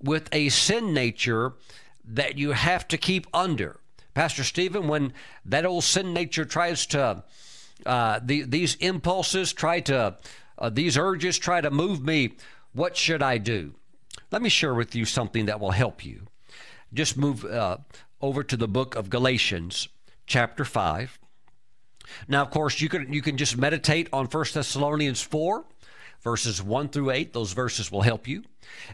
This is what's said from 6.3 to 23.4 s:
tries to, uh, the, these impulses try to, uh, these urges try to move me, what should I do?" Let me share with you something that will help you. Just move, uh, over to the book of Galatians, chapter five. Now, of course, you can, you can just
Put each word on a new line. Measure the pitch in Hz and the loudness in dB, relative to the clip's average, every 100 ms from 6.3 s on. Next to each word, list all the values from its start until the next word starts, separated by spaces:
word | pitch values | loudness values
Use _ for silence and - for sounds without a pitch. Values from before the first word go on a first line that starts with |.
| - 143 | -2 -2
tries | 156 170 165 - | 0 0 0 0
to, | 151 127 95 - - - - - - - | 2 2 0 -8 -18 -18 -18 -20 -8 0
uh, | 123 113 110 | 2 4 2
the, | 123 147 | 0 0
these | 131 147 170 - | 0 2 2 2
impulses | 175 185 165 185 - 185 180 | 0 0 0 0 0 0 0
try | - 160 170 | 0 0 2
to, | - 131 104 92 - - - - | 2 2 2 -2 -12 -20 -20 -6
uh, | 117 | -2
these | 107 165 131 | 2 2 4
urges | 190 180 180 - | 2 2 0 0
try | - 175 | 2 2
to | 147 | 2
move | 139 185 175 | 2 2 0
me, | 131 156 120 - - - - | 2 2 2 -2 -16 -20 -10
what | 120 175 - | -2 0 2
should | - 160 | 0 2
I | 135 120 | 2 2
do?" | 104 107 73 - - - - - - | 2 -2 -2 -10 -20 -20 -18 -18 -4
Let | 208 | 0
me | 233 | 4
share | - 156 | 4 4
with | 120 113 120 | 2 0 0
you | 110 | 0
something | - 113 117 104 | 0 0 0 0
that | 107 | 0
will | 98 | 2
help | 95 120 - - | 2 2 -2 -12
you. | 53 107 - - - - - - | -12 -16 -18 -20 -20 -20 -20 -8
Just | - 151 131 | -2 -2 2
move, | 143 123 | 0 0
uh, | 101 117 98 90 - - - - | -4 -2 -2 -2 -8 -20 -20 -6
over | 139 135 | -2 -2
to | 131 120 | -2 0
the | 113 | 0
book | 113 131 - | 0 0 -4
of | 98 | -2
Galatians, | 120 131 127 - 92 85 - - - - - - | 2 4 4 2 0 -4 -6 -8 -12 -20 -16 0
chapter | 127 117 - | 2 2 0
five. | 135 117 90 80 127 - - - - - - - - - - - - | -2 2 2 0 -4 -12 -20 -20 -20 -20 -20 -20 -20 -20 -20 -16 -2
Now, | 139 | 0
of | 143 | 2
course, | 156 151 - | 0 0 0
you | 151 | -2
can, | 180 135 | -2 -4
you | 147 | -2
can | 143 | -2
just | 135 | 0